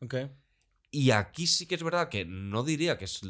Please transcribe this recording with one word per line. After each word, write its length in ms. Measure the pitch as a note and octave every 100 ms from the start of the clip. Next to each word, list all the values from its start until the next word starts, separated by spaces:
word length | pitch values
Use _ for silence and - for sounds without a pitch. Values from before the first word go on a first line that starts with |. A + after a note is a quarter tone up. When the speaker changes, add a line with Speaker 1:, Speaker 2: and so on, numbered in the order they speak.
Speaker 1:
Ok. 140 | A#2+ B2+ C#3 - _ _ _ _ _
Speaker 2:
Y 200 | D3 C3
aquí 340 | G#2+ G2 - -
sí 180 | - F3
que 100 | F3
es 80 |
verdad 240 | D#3+ F3 E3+
que 160 | G#2
no 400 | F2 F#2+ G2 G#2+
diría 340 | C#3 D#3 E3+ F#2+
que 60 | F#2+
es 160 | -